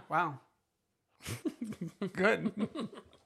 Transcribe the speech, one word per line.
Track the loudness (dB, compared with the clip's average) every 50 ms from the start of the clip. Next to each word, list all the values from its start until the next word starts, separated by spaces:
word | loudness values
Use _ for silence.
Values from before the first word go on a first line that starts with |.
| -2 0
Wow. | 0 2 2 0 -2 -8 _ _ _ _ _ _ _ _ _ _ _ _ _ _ _ _
<laughs> | -8 -8 -8 -4 -4 -6 -4 -4 -8 -8 -6 -6 -8 -8 -6 -6 -6 -4
Good. | 0 4 6 6 6 4 2 -2 0 0 -2 -2 -2 -6 -6 -6 -8 -14 -18 -20 -20 -20 _